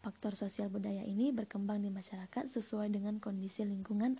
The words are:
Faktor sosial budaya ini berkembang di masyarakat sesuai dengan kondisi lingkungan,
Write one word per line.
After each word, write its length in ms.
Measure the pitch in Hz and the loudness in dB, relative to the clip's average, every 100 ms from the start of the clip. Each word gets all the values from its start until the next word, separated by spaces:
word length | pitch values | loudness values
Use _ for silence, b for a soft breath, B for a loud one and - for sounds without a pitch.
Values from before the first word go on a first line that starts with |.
Faktor 320 | 214 - 214 | -6 -4 -4
sosial 400 | 196 202 - 202 | -2 -4 0 -2
budaya 320 | 196 202 202 | 0 -2 -2
ini 240 | 208 196 262 | 0 4 4
berkembang 560 | 240 208 202 202 208 | 4 0 0 0 2
di 80 | 202 | 0
masyarakat 560 | 190 185 190 185 - 277 | -2 -6 -8 -4 -4 -2
sesuai 400 | 247 214 214 208 | -2 -2 0 2
dengan 320 | 202 202 214 | 2 2 -2
kondisi 480 | 208 196 190 - 208 | -2 -2 -2 -2 -2
lingkungan, 480 | 196 190 208 233 262 | 0 0 4 4 2